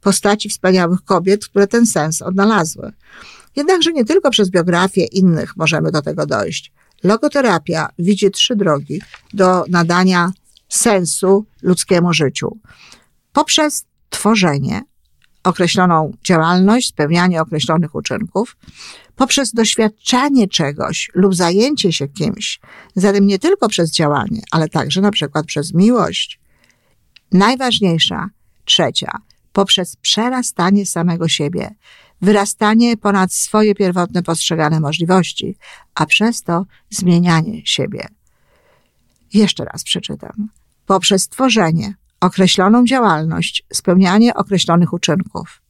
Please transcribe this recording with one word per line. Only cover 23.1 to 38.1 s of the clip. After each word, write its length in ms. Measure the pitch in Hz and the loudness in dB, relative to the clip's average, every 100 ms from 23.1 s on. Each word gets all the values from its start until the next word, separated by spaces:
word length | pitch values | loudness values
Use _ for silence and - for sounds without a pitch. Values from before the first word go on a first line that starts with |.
| 202 202 | 2 2
nie 120 | 196 | 2
tylko 300 | 320 392 220 | 0 2 0
przez 220 | - 165 | 0 -2
działanie, 500 | - 151 143 - - - | 0 0 0 -2 -8 -4
ale 180 | 160 156 | -2 -2
także 320 | 160 131 180 | -2 -2 0
na 100 | 202 | 0
przykład 360 | 202 143 156 151 | 0 -4 -4 -6
przez 280 | - 170 | -6 -4
miłość. 680 | 170 202 247 190 - - - _ _ _ _ _ _ _ _ _ | 2 2 2 0 -4 -8 -12 _ _ _ _ _ _ _ _ _
Najważniejsza, 960 | 180 202 262 262 - 196 165 - 160 185 _ _ _ | 2 4 2 -2 0 0 0 0 -2 -10 _ _ _
trzecia, 460 | - - 147 - - - _ _ _ | -4 0 0 -2 -8 -12 _ _ _
poprzez 440 | - 196 - 180 - | -2 0 0 -2 -6
przerastanie 880 | - - 233 254 247 - 180 202 190 | -4 -2 -2 -2 -6 -2 2 2 0
samego 420 | - 170 170 170 | -2 -2 -2 -4
siebie, 460 | - 147 175 - - _ - _ _ | -2 -4 -4 -8 -12 _ -20 _ _
wyrastanie 760 | 185 208 202 - 214 220 240 226 | 2 2 0 -2 2 4 2 0
ponad 360 | 208 196 185 | 0 0 0
swoje 420 | - - 214 214 | -2 -2 2 2
pierwotne 480 | 202 190 180 175 175 | 2 0 0 -2 -2
postrzegane 580 | 175 165 - 165 151 160 | -4 -4 -2 -2 0 0
możliwości, 760 | 147 160 170 185 170 - - 196 - - _ | -2 -4 2 2 2 -6 -10 -12 -18 -20 _
a 120 | - - | -6 -2
przez 360 | - 220 233 | 0 0 -2
to 240 | - 202 196 _ _ | -4 -4 -4 _ _
zmienianie 760 | - 180 175 175 165 160 - - | -4 2 4 4 2 0 -8 -6
siebie. 420 | - - - - | -4 -4 -6 -14